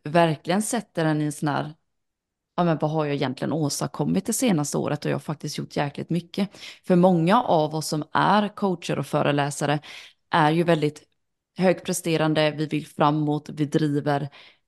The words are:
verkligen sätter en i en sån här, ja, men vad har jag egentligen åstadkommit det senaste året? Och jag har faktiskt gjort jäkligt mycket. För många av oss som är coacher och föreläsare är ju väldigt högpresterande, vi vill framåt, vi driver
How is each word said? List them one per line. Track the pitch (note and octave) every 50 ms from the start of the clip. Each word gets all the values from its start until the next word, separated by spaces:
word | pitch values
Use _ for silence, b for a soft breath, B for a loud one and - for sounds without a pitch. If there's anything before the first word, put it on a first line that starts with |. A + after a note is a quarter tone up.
| _
verkligen | D#3 D3+ E3+ E3+ D#3+ D3+ - - D#3+ F3 G#3
sätter | G#3+ - B3+ A3+ - - _ F3 D#3+
en | D#3 D3+ D3+
i | D3+
en | D3+
sån | D3 - D#3+ D3
här, | C#3 C#3 C#3+ D3+ D#3 - _ _ _ _ _ _ _ _ _ _ _ _ _ _ _
ja, | F3+ F3+
men | E3+ D#3+ -
vad | E3 D3
har | D#3 D#3+ D3+
jag | D3 C#3+
egentligen | C#3 C#3+ B2 B2+ - C#3+ C3
åstadkommit | C3+ D#3+ D3+ C#3 - - D#3 C#3 - - D3+ D#3 E3 F#3 -
det | -
senaste | A3 - C4+ A#3+ F3+ D3 D3 - - D#3
året? | C3+ - D3+ - -
Och | D3+
jag | C#3
har | C#3+
faktiskt | - - D3 - - D3 - -
gjort | C#3+ C#3 -
jäkligt | D#3 D3 C#3+ - - - -
mycket. | E3 F3 E3+ - - F#3+ G3+ - B B B B B B B
För | - D#3
många | F3 F3+ F#3+ F3+ E3 D#3+ F3 G#3 B3
av | - - F3+ D#3+ D3+ D3 D#3+
oss | D#3 D3+ -
som | E3 D3+ D3 -
är | - C3+ D3 D#3 G3 G#3+ G#3 G3 G3+
coacher | - G#3 G3 F3+ - - - - C#3
och | C#3
föreläsare | - - D3 C#3 C#3+ C#3+ C#3+ C#3 D3 - - D#3 C#3 D3 D3 B B B B B B B B _ _
är | - E3+ D3+ D3+
ju | D#3+ E3+ E3+
väldigt | F3 E3+ D3+ D3 D3 D3 - - _ _ _ _ _ _ _ _ _ _ -
högpresterande, | F3+ F#3 E3+ F3 - - F3+ - - E3+ D#3+ D#3 D#3 D#3 D#3 D#3 D3+ D3+
vi | D3 C#3+ D#3
vill | D3 D#3 D3 -
framåt, | - - - D#3+ D3 D3+ D#3 D3+ D3 D3 D3+ - -
vi | - D3+ D3+
driver | C#3 - D#3 D#3+ D3 C#3+ D3 C#3+ D3 C#3+ C#3 C#3+ C#3 B B B B B B B